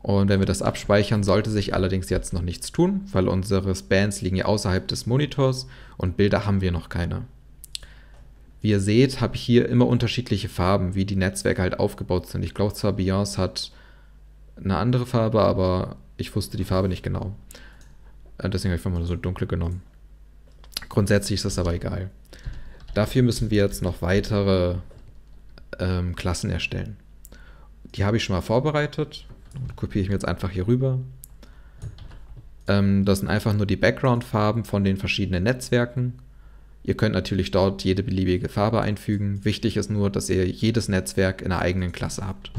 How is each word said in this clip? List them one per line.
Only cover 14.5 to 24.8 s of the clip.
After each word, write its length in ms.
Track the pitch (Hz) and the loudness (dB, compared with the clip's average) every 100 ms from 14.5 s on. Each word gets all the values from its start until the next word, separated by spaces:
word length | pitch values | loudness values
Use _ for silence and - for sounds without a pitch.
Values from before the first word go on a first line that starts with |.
| - | -8
eine 200 | 95 87 | -2 0
andere 300 | 113 123 120 | 2 0 0
Farbe, 360 | 120 110 110 | 0 2 4
aber 540 | 98 113 92 92 - - - - | 4 4 2 0 -2 -8 -18 -10
ich 200 | - 107 | -6 -4
wusste 200 | - 95 | -4 -6
die 80 | |
Farbe 240 | 92 92 95 | 0 0 0
nicht 140 | 92 | -2
genau. 320 | 95 92 95 101 - - - - - - - - - - | -4 -4 -6 -10 -16 -20 -20 -20 -20 -20 -20 -20 -20 -6
Äh, 100 | 92 | -4
deswegen 240 | 90 98 | -2 -2
habe 80 | 85 | -2
ich 60 | 95 | -2
einfach 140 | 87 | -2
mal 60 | 85 | -2
so 100 | 85 | -2
dunkle 320 | 90 90 92 | -4 -4 -4
genommen. 340 | 90 85 90 - - - - - - - - - - - | -2 -2 -4 -10 -20 -20 -20 -20 -20 -20 -20 -16 -14 -2
Grundsätzlich 500 | - 98 104 101 98 | 0 4 2 2 -2
ist 80 | 101 | -2
das 120 | 95 | 0
aber 160 | 87 | 0
egal. 360 | 87 - 92 95 - - - - - - - - | -2 -4 -4 -8 -12 -20 -14 -12 -12 -14 -16 -4
Dafür 280 | - 107 131 | -2 2 4
müssen 280 | 123 113 110 | 2 2 0
wir 120 | 104 | 2
jetzt 200 | 98 - | 2 0
noch 200 | 92 85 | -4 -2
weitere, 760 | 87 98 - 104 98 92 90 90 | 2 2 2 0 4 4 2 0